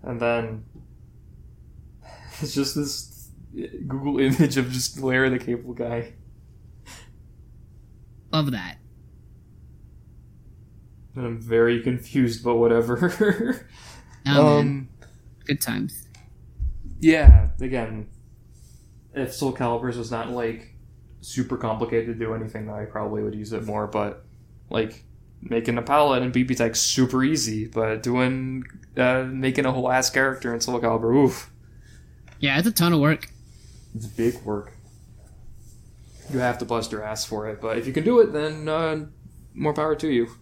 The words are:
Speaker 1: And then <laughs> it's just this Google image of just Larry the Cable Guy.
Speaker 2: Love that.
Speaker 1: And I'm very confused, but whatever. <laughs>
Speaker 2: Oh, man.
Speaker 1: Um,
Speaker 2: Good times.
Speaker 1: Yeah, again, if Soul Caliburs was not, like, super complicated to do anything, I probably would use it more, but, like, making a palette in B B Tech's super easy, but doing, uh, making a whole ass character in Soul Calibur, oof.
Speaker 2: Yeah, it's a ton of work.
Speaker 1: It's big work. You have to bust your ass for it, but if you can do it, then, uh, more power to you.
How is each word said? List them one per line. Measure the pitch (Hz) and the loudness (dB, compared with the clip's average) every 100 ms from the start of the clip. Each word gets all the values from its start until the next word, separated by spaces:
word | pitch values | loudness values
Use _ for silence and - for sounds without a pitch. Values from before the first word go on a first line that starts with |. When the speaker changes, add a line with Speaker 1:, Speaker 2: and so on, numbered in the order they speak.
Speaker 1:
And | - 120 | -10 -4
then | 120 117 113 110 - - - - - - - - - - - - - - | -2 -2 -4 -10 -14 -20 -20 -20 -20 -20 -20 -20 -20 -20 -20 -20 -20 -20
<laughs> | - - - - | -20 -20 -20 -10
it's | 151 | -6
just | 139 139 | -2 -2
this | 147 143 - - - - - - - - - 135 | -2 -6 -8 -12 -20 -20 -20 -16 -12 -12 -10 -8
Google | 135 139 135 | -6 -2 2
image | 135 131 143 131 | 2 4 4 2
of | 123 | -2
just | 127 127 - | -4 -6 -4
Larry | 131 127 131 | 0 2 2
the | 123 | 0
Cable | - 120 123 | -4 -6 -8
Guy. | 117 117 101 - - - - - - - - - - - - - - - - - - - - - - - | -8 -6 -6 -8 -16 -20 -20 -20 -20 -20 -20 -20 -20 -20 -20 -20 -20 -20 -20 -20 -20 -20 -20 -20 -20 -4
Speaker 2:
Love | 156 147 | -2 -2
that. | 113 90 - - - - - - - - - - - - - - - - - - - - - - - - 131 | -4 -10 -16 -20 -20 -20 -20 -20 -20 -20 -20 -20 -20 -20 -20 -20 -20 -20 -20 -20 -20 -20 -20 -20 -20 -16 -10
Speaker 1:
And | 120 | -8
I'm | 113 | -8
very | 113 113 117 117 | 0 4 6 4
confused, | 123 123 - 139 120 110 | 0 -2 -2 2 2 2
but | 120 117 | 0 4
whatever. | 117 117 117 120 175 - 208 - 233 - - | 6 4 2 2 0 2 0 2 -2 -4 -8
<laughs> | - - - - - 139 | -20 -20 -20 -20 -6 4
Speaker 2:
Oh, | 143 | 6
man. | 151 147 | 8 6
Speaker 1:
Um, | 143 139 131 - - - - - - | 4 -2 -8 -18 -20 -20 -20 -16 -6
Speaker 2:
Good | 139 | -4
times. | - 104 - - - - - - - - - - - - | -2 -4 -6 -8 -20 -20 -20 -20 -20 -6 -6 -6 -10 2
Speaker 1:
Yeah, | 160 160 143 - - - | 4 10 12 12 8 0
again, | 131 127 110 107 107 - - - - - - - - - - | -2 -4 -4 -8 -12 -18 -20 -20 -20 -20 -20 -20 -20 -20 -14
if | 143 127 | -8 -6
Soul | - 135 | -4 -4
Caliburs | 127 120 117 123 120 | -2 -2 -2 -2 -6
was | 113 | -6
not, | 113 113 | -6 -6
like, | 123 117 113 - - - - - - | -4 -6 -6 -16 -20 -20 -20 -20 -20
super | - 131 - 127 | -10 -6 -4 -4
complicated | 110 110 117 113 117 | -4 -4 -2 -2 -2
to | |
do | 113 113 | -6 -6
anything, | 113 110 110 107 | -6 -8 -10 -10
I | 104 | -10
probably | 107 110 107 107 | -10 -8 -6 -6
would | 107 | -6
use | 107 107 | -8 -8
it | 113 | -8
more, | 110 104 104 | -6 -6 -4
but, | 107 101 - - - - - - | -4 -4 -8 -20 -20 -20 -20 -6
like, | - 110 - - - - - | -4 -4 -8 -20 -20 -20 -20
making | - 117 117 120 | -4 -2 -2 -4
a | |
palette | 113 147 147 127 | 2 4 4 2
in | 127 | 0
B | 127 | 0
B | 127 | 0
Tech's | 123 117 113 | 0 0 0
super | - - 127 131 | -2 2 2 2
easy, | 135 156 110 110 107 | 2 0 -2 -4 -4
but | 113 110 110 | -2 -2 -2
doing, | 120 123 127 131 131 131 127 - - - | -2 0 0 -2 -6 -8 -12 -18 -12 0
uh, | 127 127 | 2 2
making | 131 131 131 131 | -2 -2 -2 0
a | 135 | 0
whole | 127 127 | 0 0
ass | 127 127 | 0 2
character | 131 135 131 123 | 2 0 0 -6
in | 117 | -4
Soul | 123 123 | -4 -2
Calibur, | 117 113 113 | 0 0 4
oof. | 131 131 - - - - - - - - - - - | 6 4 2 -14 -20 -20 -20 -20 -20 -20 -20 -20 -4
Speaker 2:
Yeah, | 143 139 | 0 2
it's | 196 | 0
a | |
ton | 214 170 | 2 2
of | 165 | 4
work. | 143 156 - - - - - - - | 4 2 -4 -20 -20 -20 -20 -20 -16
Speaker 1:
It's | 110 110 | -14 -12
big | - 117 117 | -2 -2 -2
work. | 110 104 - - - - - - - - - - - - - - - - - | -6 -8 -8 -20 -20 -20 -20 -20 -20 -20 -20 -20 -20 -20 -20 -20 -20 -20 -8
You | 131 | -2
have | 123 120 | -2 -2
to | 117 | -4
bust | 117 110 | -4 -4
your | 107 | -8
ass | 107 110 | -8 -8
for | - 107 107 | -6 -6 -6
it, | 107 | -8
but | 113 110 | -4 -4
if | 123 | -2
you | |
can | 139 | 0
do | 175 247 | 4 6
it, | 220 | 4
then, | 151 156 156 156 | 2 -4 -6 -4
uh, | 156 160 156 151 - - - - | -2 -2 -4 -8 -18 -20 -20 -20
more | - 151 | -4 -2
power | 170 156 151 | -2 -2 -2
to | 156 | 0
you. | 123 117 - | 0 0 -6